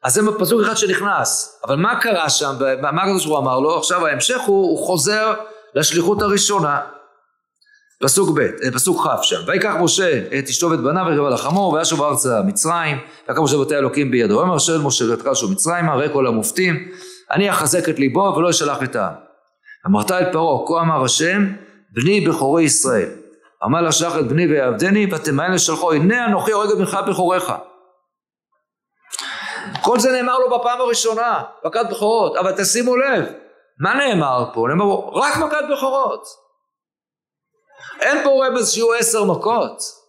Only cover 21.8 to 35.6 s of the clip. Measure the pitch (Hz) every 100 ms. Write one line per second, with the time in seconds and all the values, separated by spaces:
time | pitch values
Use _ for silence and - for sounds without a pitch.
21.8 | _ - 143 208 156 165 135 165 160 127
22.8 | 135 120 87 - - - _ _ 98 156
23.8 | 170 151 170 165 131 147 175 151 127 113
24.8 | 180 208 202 160 160 139 170 185 - 156
25.8 | 170 156 165 240 233 196 220 214 208 214
26.8 | 190 190 196 175 180 180 - 107 - -
27.8 | _ _ _ _ _ _ _ _ _ _
28.8 | _ _ _ - - - - - - -
29.8 | - 240 247 254 247 247 254 240 233 247
30.8 | 254 226 226 220 233 190 202 - - -
31.8 | 208 196 208 226 180 - 185 190 190 226
32.8 | 247 247 269 233 117 - - _ _ _
33.8 | 165 254 285 202 147 127 117 - 117 160
34.8 | 202 190 - - 277 285 311 302